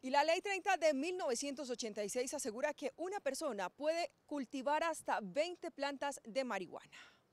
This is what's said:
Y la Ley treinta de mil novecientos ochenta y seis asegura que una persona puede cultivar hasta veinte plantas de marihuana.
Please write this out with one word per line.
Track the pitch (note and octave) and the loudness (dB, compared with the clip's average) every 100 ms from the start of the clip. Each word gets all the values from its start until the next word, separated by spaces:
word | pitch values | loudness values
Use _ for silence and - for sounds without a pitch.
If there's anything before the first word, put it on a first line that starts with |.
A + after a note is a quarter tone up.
Y | C4 | 4
la | C#4+ | 4
Ley | D#4 F4 | 6 4
treinta | G4+ F#4+ G4 F4+ | 2 -2 0 4
de | D#4 C4+ | 4 4
mil | D#4+ F4+ | 0 0
novecientos | E4 A#3 C#4+ C#4 C4 | 0 0 -2 -4 -6
ochenta | A#3+ A#3 G#3 | -4 -4 -4
y | G3+ | -2
seis | B3 B3+ | -2 -2
asegura | D4 C4 G#3+ D4 | -2 -4 0 -2
que | C#4+ C#4+ - | 0 -6 -4
una | F4 G4+ | -4 -2
persona | C#4+ C4 D#4 G#3 F#3 | -2 -2 -2 0 -2
puede | _ D4 E4 F4 _ _ | _ 0 2 -2 _ _
cultivar | D4 B3+ C#4 C4 D4+ | -4 -4 -2 2 2
hasta | E4 D#4 - A3+ | 2 0 0 0
veinte | G3+ G#3+ E4+ F4 E4+ | 0 0 0 0 -8
plantas | - C#4 C#4 C#4+ C4+ | -2 -2 0 -4 -4
de | A#3 G#3+ | -4 -2
marihuana. | B3+ G3 E3+ - - - - - _ | 0 -2 -4 -10 -14 -20 -20 -20 _